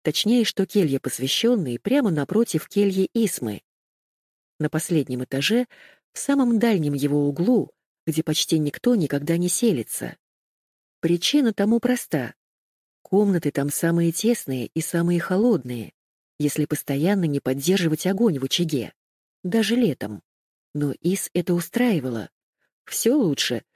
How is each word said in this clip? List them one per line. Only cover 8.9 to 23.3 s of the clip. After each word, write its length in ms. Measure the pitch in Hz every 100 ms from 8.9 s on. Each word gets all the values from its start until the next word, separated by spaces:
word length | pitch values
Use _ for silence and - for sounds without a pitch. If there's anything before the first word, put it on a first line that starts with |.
| 233
никогда 400 | 151 139 147 170
не 140 | 175
селится. 640 | - 240 143 110 - - - _ _ _ _ _ _ _ _
Причина 520 | 165 170 - 294 247
тому 260 | - 208 233
проста. 540 | 247 247 - 151 120 - _ _ _ _ _ _
Комнаты 500 | _ 196 202 180 151
там 180 | 139 143
самые 420 | - 165 170 170
тесные 560 | 165 220 233 - 131 120
и 80 | 165
самые 380 | 160 170 170 175
холодные, 760 | - 185 240 185 123 120 107 _ _ _ _ _
если 260 | 147 - 147
постоянно 600 | 147 - 139 170 202 165
не 140 | 143
поддерживать 680 | - 135 147 190 170 156 180
огонь 320 | 190 226 139
в 60 | 131
очаге, 480 | - 170 139 98 _ _ _ _ _
даже 320 | 180 226 208 240
летом. 480 | 226 127 104 104 _ _ _ _ _
Но 180 | 147 147 -
Ис 280 | 170 190 -
это 200 | - 170
устраивало. 760 | 175 - 240 247 180 127 117 - _ _ _ _ _
Все 320 | - - 220 294
лучше, 480 | 196